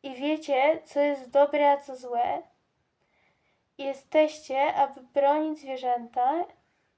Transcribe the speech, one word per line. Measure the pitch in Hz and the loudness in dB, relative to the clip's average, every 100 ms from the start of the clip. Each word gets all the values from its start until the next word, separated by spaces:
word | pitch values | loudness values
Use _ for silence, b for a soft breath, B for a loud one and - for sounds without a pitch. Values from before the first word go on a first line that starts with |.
I | 277 | -12
wiecie, | 247 285 311 311 262 285 320 | -6 -4 -4 0 2 2 0
co | - 285 | -4 0
jest | 294 277 254 | 0 -2 0
dobre, | 277 285 294 285 | 2 4 4 2
a | 285 | 2
co | 277 254 | -2 -16
złe. | 247 240 240 311 330 _ _ _ _ _ _ _ _ _ _ _ _ - | -6 -4 -2 -4 -10 _ _ _ _ _ _ _ _ _ _ _ _ -10
Jesteście, | 277 269 _ 311 311 - - 262 294 | -10 -10 _ 2 2 -2 -6 0 0
aby | - 277 - | 0 -2 -4
bronić | - 285 277 302 311 302 | -6 0 2 2 -2 -8
zwierzęta. | 277 262 254 240 233 247 254 320 392 _ _ _ _ | -10 -6 -4 -4 -4 -2 -2 -2 -6 _ _ _ _